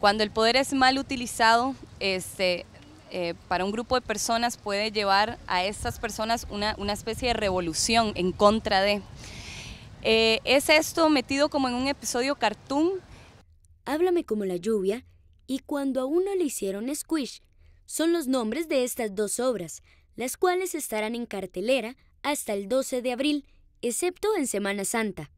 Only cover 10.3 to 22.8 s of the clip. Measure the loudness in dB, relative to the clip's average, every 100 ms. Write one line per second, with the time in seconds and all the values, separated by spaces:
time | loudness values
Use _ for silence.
10.3 | 2 4 2 6 4 4 2 4 4 2
11.3 | 0 2 2 0 0 -2 -4 -4 -2 0
12.3 | 0 0 -2 -4 0 2 0 -8 -20 -20
13.3 | -20 _ -20 _ _ -6 0 2 0 0
14.3 | -2 -2 -2 0 0 0 -2 -6 _ _
15.3 | _ _ -8 -4 -4 -2 -2 0 0 0
16.3 | 0 -2 -2 -6 -4 -6 -6 -4 -4 -4
17.3 | -8 _ _ -20 -20 _ -2 2 2 2
18.3 | 0 0 -2 0 0 0 -2 -4 -2 -2
19.3 | 0 0 0 -6 -12 -18 _ _ -8 -8
20.3 | 0 2 2 -2 -6 -4 -4 -4 -4 -6
21.3 | -8 -8 -6 0 2 0 -10 _ _ -4
22.3 | -4 -2 -4 0 0